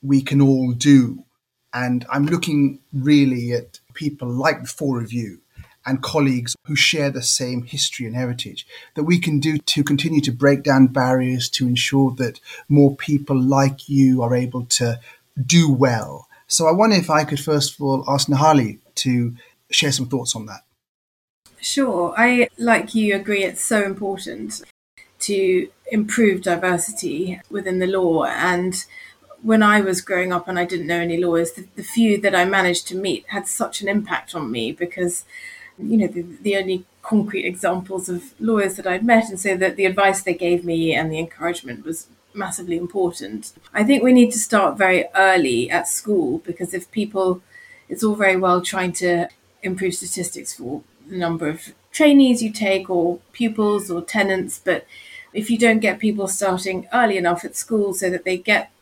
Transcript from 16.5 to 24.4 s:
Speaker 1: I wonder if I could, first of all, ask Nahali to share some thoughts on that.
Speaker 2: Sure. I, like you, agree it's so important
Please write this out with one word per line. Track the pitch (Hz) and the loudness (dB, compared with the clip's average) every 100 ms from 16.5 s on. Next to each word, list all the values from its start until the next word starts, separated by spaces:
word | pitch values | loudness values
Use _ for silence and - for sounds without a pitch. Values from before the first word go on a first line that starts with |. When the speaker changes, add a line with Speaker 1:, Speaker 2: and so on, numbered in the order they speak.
| - 160 | 0 2
Speaker 1:
I | |
wonder | 180 220 196 | 4 4 4
if | 165 | 2
I | 156 | 2
could, | 147 143 | 0 -2
first | - 147 139 - | 0 0 0 -2
of | |
all, | 143 135 135 | -2 -2 0
ask | 139 - | -2 2
Nahali | 139 156 147 110 104 _ - | 4 6 4 2 -4 _ -4
to | 131 123 120 120 - _ _ | 0 0 0 -6 -16 _ _
share | - - | -2 0
some | 131 123 | -2 -2
thoughts | 131 120 113 | -4 -4 -8
on | 107 | -10
that. | 101 _ _ _ _ _ _ _ _ _ _ | -18 _ _ _ _ _ _ _ _ _ _
Speaker 2:
Sure. | - 277 262 180 - - | -4 0 0 0 -2 2
I, | 240 247 233 - | 4 4 0 0
like | 233 214 214 226 | 0 0 0 0
you, | 214 196 | 0 0
agree | 202 202 | -2 -2
it's | 190 - | -2 -4
so | - 214 | -2 0
important | 196 190 196 190 - 107 | -2 -4 -6 -8 -10 -12